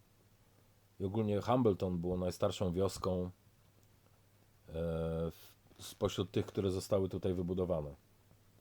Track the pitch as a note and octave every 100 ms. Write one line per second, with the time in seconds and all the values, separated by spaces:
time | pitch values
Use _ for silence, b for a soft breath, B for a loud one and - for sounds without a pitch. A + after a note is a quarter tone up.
0 | - _ - _ _ _ _ _ _ -
1 | F#2+ G#2+ G#2+ G2+ G2+ B2+ A#2 F#2 F#2+ F2+
2 | F2 F2+ F2+ - G2+ - F#2+ F2 F#2+ -
3 | F#2+ F2+ F2+ - _ _ _ _ - _
4 | _ - _ _ - - - D#2+ E2 D#2+
5 | E2 E2 E2 - - - - - - -
6 | G2+ - F#2+ - G2 - G2 F#2 - G2+
7 | F#2+ F#2+ F#2+ F2+ F2 F#2 F2 E2+ D2 C#2+
8 | - - - - - -